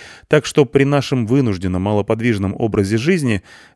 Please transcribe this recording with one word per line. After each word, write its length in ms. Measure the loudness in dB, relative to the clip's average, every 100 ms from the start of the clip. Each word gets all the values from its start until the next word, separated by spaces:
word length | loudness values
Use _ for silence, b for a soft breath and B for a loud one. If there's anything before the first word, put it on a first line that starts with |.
| B B B
так 180 | 0 2
что 180 | 0
при 200 | 2 2
нашем 420 | 2 0 0 -2 0
вынужденно 540 | 2 2 0 -2 -2
малоподвижном 720 | 0 0 0 0 0 0 -2 -2
образе 420 | -2 0 0 0
жизни 440 | 0 0 0 -2 B B B